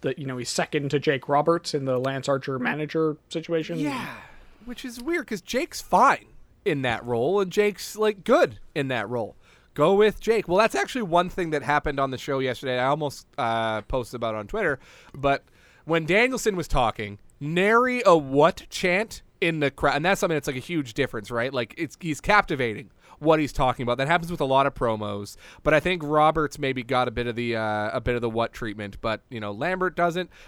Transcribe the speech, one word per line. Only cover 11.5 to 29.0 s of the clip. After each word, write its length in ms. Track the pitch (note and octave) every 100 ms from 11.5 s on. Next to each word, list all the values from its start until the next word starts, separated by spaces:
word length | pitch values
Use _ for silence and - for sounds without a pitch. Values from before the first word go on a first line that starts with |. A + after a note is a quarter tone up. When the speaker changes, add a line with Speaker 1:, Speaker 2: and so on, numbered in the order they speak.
Speaker 2:
that 120 | D3
happened 340 | B2+ D3 D3+ C#3
on 140 | C3+
the 60 | B2+
show 220 | - C3+
yesterday. 380 | C3 A#2+ C3+ B2
I 100 | C3
almost, 380 | D3+ D3 - - -
uh, 440 | A#2 A2+ A2+ A2
posted 320 | - C3 A#2 A#2+
about 180 | A2+ G#2+
it 40 |
on 80 | G#2
Twitter, 320 | G#3+ F3 C3+ - - -
but 300 | C#3 C#3 C#3 - _ _ _ -
when 200 | E3 D#3
Danielson 520 | G3 B3 B3+ A3+ F#3
was 100 | D3+
talking, 520 | C#3+ A2+ - G#2 G2+ - _
nary 600 | C#3+ F3 G3+ A#3 B3 B3 G3
a 120 | E3
what 480 | C#3 C#3 D#3+ - -
chant 520 | - F#3 F3+ A3 - - _
in 200 | E3+ D#3+
the 100 | C#3
crowd, 240 | - D3 C#3
and 80 | E3+
that's 140 | G3
something 160 | F#3 D3+
that's, 120 | D3+
like, 100 | B2+
a 20 |
huge 340 | C3+ E3+ C3
difference, 380 | A2 B2+ A#2+ G2+
right? 220 | A#2 B2+
Like, 200 | C3+ A#2+ -
it's, 180 | D#3+ -
he's 180 | E3 C#3
captivating 680 | - G#3 G3 C#3+ A#2+ G#2 G2+ _ - -
what 200 | D3+ D#3
he's 140 | C#3+
talking 300 | - C3 B2+
about. 140 | A#2+ B2
That 100 | C#3
happens 220 | F3 E3+
with 120 | E3+
a 40 | C#3
lot 200 | C3+ C#3
of 60 |
promos, 640 | - A#2+ G#2+ G#2 G2+ G2+ - - -
but 100 | D3+
I 60 | D3+
think 220 | F3+ F3+
Roberts 560 | D3 D3+ D3+ D#3 D3 -
maybe 240 | C#3 B2+
got 240 | A#2+ B2+ A#2+
a 40 |
bit 160 | A#2 A#2+
of 80 | A2+
the, 180 | A#2+ A2+
uh, 360 | A2 G#2+ G#2
a 80 | B2+
bit 140 | B2+ A#2+
of 60 |
the 80 | A#2
what 220 | A2+ A2+
treatment, 460 | - A2+ G#2 G#2
but, 220 | -